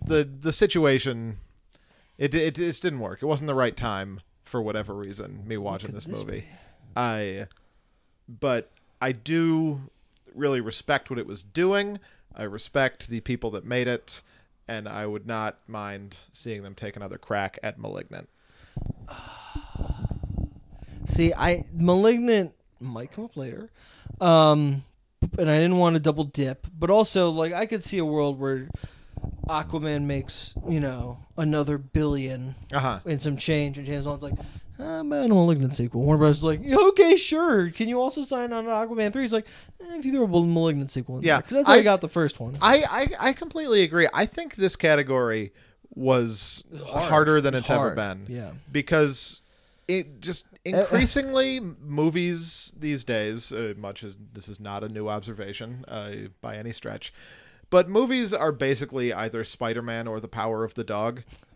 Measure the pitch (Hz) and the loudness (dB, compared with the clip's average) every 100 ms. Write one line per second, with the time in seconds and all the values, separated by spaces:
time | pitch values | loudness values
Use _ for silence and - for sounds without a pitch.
0 | - 156 143 135 156 - 208 175 151 135 | 0 2 2 -2 -4 2 2 4 4 4
1 | 135 120 113 101 - _ _ _ _ _ | 2 -4 -8 -10 -14 _ _ _ _ _
2 | _ - 139 156 160 147 170 156 180 139 | _ -4 -2 0 0 0 -4 -2 -4 -4
3 | 104 92 143 147 151 135 123 107 120 98 | -6 -4 -2 -2 0 0 0 0 -4 -4
4 | 98 95 - _ - 127 107 104 104 101 | -6 -12 -18 _ -8 -6 -4 -4 -6 -8
5 | 101 101 98 101 101 110 101 98 104 104 | -10 -12 -14 -14 -10 -8 -6 -8 -10 -12
6 | 160 107 101 101 101 - - _ - - | -10 -10 -10 -12 -14 -20 -20 _ -12 -6
7 | 123 110 104 95 101 _ _ _ _ _ | -4 -4 -6 -8 -12 _ _ _ _ _
8 | _ _ - 117 143 120 - _ _ _ | _ _ -20 -6 -2 -2 -4 _ _ _
9 | 131 123 120 165 165 160 160 143 131 _ | -4 -4 -2 0 2 2 0 -4 -10 _
10 | _ _ _ - 143 131 110 - - 143 | _ _ _ -4 0 0 -2 -6 -2 -2
11 | - 123 - 101 - - 185 202 202 202 | -2 -8 -8 -12 -8 0 2 2 -2 -8
12 | - _ _ - 104 104 - 143 131 - | -16 _ _ -12 -10 -10 -4 0 0 -2
13 | - 117 - 120 113 101 90 123 123 120 | -8 -8 -6 -6 -4 -8 -4 -2 -2 -4
14 | - - - _ _ _ - 117 107 104 | -6 -14 -16 _ _ _ -12 -10 -10 -8
15 | 107 104 110 113 107 - - 110 101 101 | -8 -8 -8 -6 -6 -8 -12 -12 -10 -12
16 | 101 - - - 120 107 98 98 104 101 | -16 -20 -20 -16 -10 -10 -12 -12 -12 -12
17 | 101 95 - 104 95 - 107 104 107 92 | -12 -12 -6 -4 -4 -6 -10 -8 -10 -10
18 | 87 - - _ _ _ - - - - | -12 -16 -18 _ _ _ -16 -10 -10 -10
19 | - - - - - - - - - - | -14 -18 -18 -20 -14 -12 -10 -6 -6 -4
20 | - - - - - - - - - - | -6 -6 -8 -6 -8 -10 -20 -20 -18 -12
21 | - - 165 - 160 175 - 170 170 185 | -4 2 2 2 0 0 -2 0 4 6
22 | 214 233 240 214 180 - _ _ 127 113 | 6 4 4 2 0 -6 _ _ -12 -10
23 | 123 - 233 - 131 - 226 _ - - | -10 -12 -12 -10 -10 -10 -16 _ -20 -20
24 | - - 180 165 156 151 147 139 - _ | -16 0 6 8 8 6 4 0 -6 _
25 | _ _ 175 - 160 151 170 180 175 165 | _ _ -4 0 2 4 4 4 4 4
26 | 151 147 147 - 131 135 - 165 170 208 | 2 0 -2 -2 -4 -4 -12 -4 4 4
27 | 214 196 175 160 160 175 220 220 165 196 | 4 2 2 2 -2 -2 -4 -4 -4 -2
28 | 160 151 143 135 135 135 131 - - - | 0 0 0 0 -2 -4 -6 -12 -14 -18
29 | - - - - - 156 160 165 151 147 | -18 -10 -10 -8 -4 -4 -4 -4 -2 -2
30 | 143 139 - - - - - 165 143 127 | -2 -4 -4 -8 -8 -8 -4 -2 -2 -4
31 | 123 123 - - 156 151 147 147 135 - | -8 -12 -12 -4 0 0 0 -2 -2 0
32 | 151 143 131 131 127 131 - 139 131 101 | 0 -2 -4 -8 -10 -12 -6 -2 -2 -2
33 | 175 147 151 139 - 151 143 139 139 143 | -4 -4 -2 -4 -2 0 -2 -6 -8 -6
34 | 139 143 143 139 - - - - 294 320 | -6 -6 -6 -8 -8 -16 -18 -12 -10 -8
35 | 302 294 254 202 170 156 131 135 120 120 | -4 0 4 6 6 4 0 -2 -4 0
36 | 139 151 151 147 160 151 277 269 381 392 | 2 6 6 4 2 0 2 6 8 8
37 | 339 359 - 311 339 220 175 165 220 247 | 8 8 6 2 4 4 2 -2 -2 0
38 | 262 285 269 262 240 233 226 220 226 226 | 0 -2 -4 -4 -4 -4 -2 -2 -2 -2
39 | 214 254 254 220 214 - - - 349 339 | -2 0 0 -2 -2 -12 -20 -18 -12 -6
40 | 262 269 226 175 170 170 165 147 135 135 | -2 2 4 4 4 4 2 2 -2 -6
41 | 123 127 160 143 - 262 277 220 208 190 | -8 -2 4 4 4 4 10 10 10 4
42 | 156 175 151 - 120 139 190 277 294 220 | 2 0 0 -2 -10 2 6 6 4 0
43 | 277 - 247 277 330 330 302 214 170 170 | -2 0 0 0 -4 -6 2 4 4 4
44 | 160 143 214 - 330 - 190 - 165 151 | 2 2 -2 -2 -10 -2 -2 2 4 4
45 | 131 131 120 110 101 - _ _ _ - | 2 0 0 -2 -4 -12 _ _ _ -2
46 | 131 127 117 107 - - - 151 139 135 | 2 2 2 -2 -8 -10 -14 -16 -8 -4
47 | 170 156 151 156 139 131 117 131 135 - | 2 4 6 4 4 0 0 0 0 -2
48 | 101 95 98 123 101 95 - 143 143 165 | -4 -6 -10 -12 -12 -16 -6 -4 2 4
49 | 147 131 - - _ _ _ _ - 185 | 4 0 -8 -10 _ _ _ _ -4 -4
50 | 151 131 147 175 - _ - 170 202 233 | -4 -10 -10 -10 -14 _ 0 2 4 4
51 | 254 285 269 262 262 262 190 - 147 147 | 4 2 2 2 2 0 -6 -12 -4 0
52 | 160 165 175 170 165 - - - 151 143 | 2 2 0 -2 -6 -10 -10 -8 -6 -4
53 | 117 113 107 113 110 110 113 101 101 101 | -2 -2 -2 -4 -6 -6 -6 -8 -12 -12
54 | 107 98 104 113 92 101 104 101 107 107 | -16 -18 -20 -18 -16 -14 -12 -10 -8 -6
55 | 107 107 104 104 98 101 117 123 - 110 | -6 -6 -8 -12 -12 -12 -12 -14 -12 -12
56 | 104 104 104 - 113 107 113 110 - 107 | -12 -12 -14 -14 -12 -10 -12 -12 -12 -12
57 | - - - - - _ _ 180 175 202 | -14 -18 -20 -20 -20 _ _ 4 4 2
58 | 254 254 220 202 156 135 135 131 139 131 | 2 0 -2 0 0 0 0 0 -2 -4
59 | 120 95 113 113 110 - 120 113 120 113 | -2 -2 -4 -6 -8 -6 -4 -4 -6 -8
60 | 117 110 107 120 110 110 110 - 110 104 | -6 -8 -8 -6 -4 -2 -4 -6 -6 -4
61 | 110 123 - - _ | -4 -6 -12 -20 _